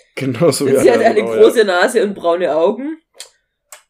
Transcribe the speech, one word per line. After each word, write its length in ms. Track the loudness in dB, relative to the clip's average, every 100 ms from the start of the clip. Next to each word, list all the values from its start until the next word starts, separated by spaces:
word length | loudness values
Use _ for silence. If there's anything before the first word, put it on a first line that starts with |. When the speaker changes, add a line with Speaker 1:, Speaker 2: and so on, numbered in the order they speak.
| _
Speaker 1:
genau 360 | -8 -6 0 0
so, 160 | 0 0
Speaker 2:
Und 80 |
Speaker 1:
ja, 60 | 2
Speaker 2:
sie 80 | 2
hat 80 | 2
Speaker 1:
ja, 60 | 2
Speaker 2:
eine 120 | 0
Speaker 1:
genau, 100 | -2
Speaker 2:
große 240 | 2 4 4
Speaker 1:
ja. 60 |
Speaker 2:
Nase 400 | 0 2 0 0
und 100 | -2
braune 400 | -4 -2 -2 -2
Augen. 440 | 0 0 -2 -8 -12 _ -20 -20 _ _ _ _ -20 _